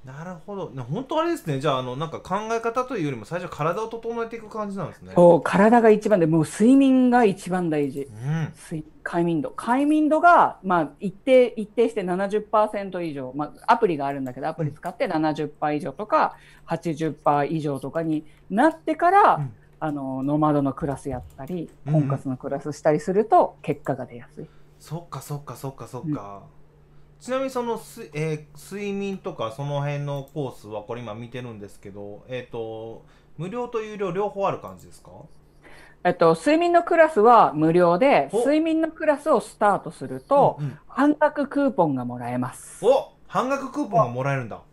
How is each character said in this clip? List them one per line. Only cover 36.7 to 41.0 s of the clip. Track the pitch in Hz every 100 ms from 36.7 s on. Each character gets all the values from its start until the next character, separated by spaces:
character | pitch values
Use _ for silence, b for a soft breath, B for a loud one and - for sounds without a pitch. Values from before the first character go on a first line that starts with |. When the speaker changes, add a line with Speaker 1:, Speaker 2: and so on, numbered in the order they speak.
Speaker 2:
の | 339
ク | 339 330
ラ | 311
ス | 320
は | 320 302 147
無 | 151 160
料 | 175 175 175
で、 | 269 196 139
Speaker 1:
お。 | 208
Speaker 2:
睡 | 247 311
眠 | 330 320
の | 320
ク | - 311
ラ | 277
ス | 311
を | 240
ス | 208 -
タ | 208 180
ー |
ト | 165
す | - 131
る | 131
と、 | - 277 202 -
Speaker 1:
う |
ん | 147
う |
ん。 | - -
Speaker 2:
半 | -